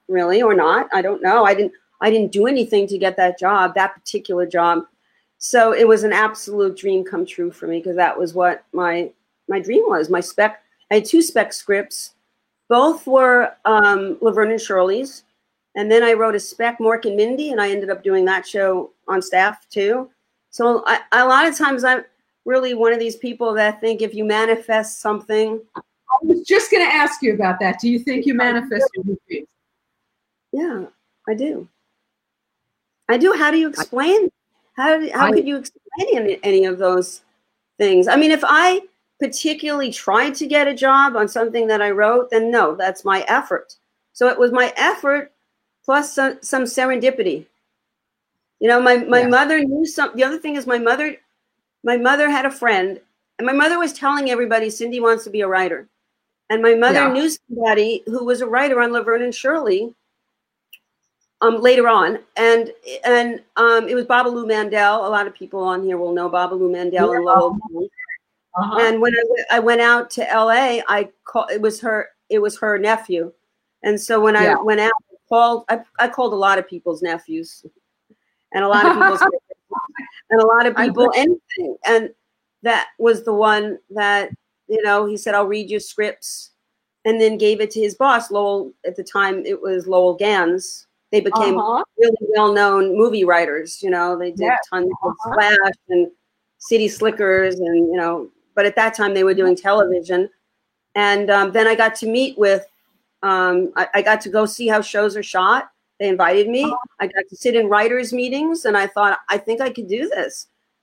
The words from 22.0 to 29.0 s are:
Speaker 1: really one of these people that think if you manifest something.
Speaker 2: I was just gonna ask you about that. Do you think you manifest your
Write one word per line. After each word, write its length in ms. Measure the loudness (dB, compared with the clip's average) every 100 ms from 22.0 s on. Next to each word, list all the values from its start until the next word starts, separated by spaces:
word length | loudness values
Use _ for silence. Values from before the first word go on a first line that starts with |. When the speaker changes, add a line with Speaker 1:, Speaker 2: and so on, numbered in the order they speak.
| -4 _ _ _
Speaker 1:
really 300 | -2 -2 0
one 180 | 0 2
of 60 | 2
these 180 | -2 -6
people 380 | -10 -6 -4
that 260 | 0 0 0
think 220 | -4 -2
if 120 | -4
you 100 | -4
manifest 760 | -2 0 0 0 0 -2 -2 -6
something. 600 | -6 -6 -2 -2 0 -4 -12 -20
Speaker 2:
I 40 | -20 _ -2 -2
was 200 | 2 0
just 280 | 2 2 4
gonna 140 | 2
ask 380 | 2 2 0 0
you 100 | -2
about 260 | 0 -2 0
that. 200 | -2 -2
Do 80 | -2
you 100 | -2
think 280 | -2 -2 0
you 80 |
manifest 520 | 0 0 0 -2 -2 -2
your 220 | -2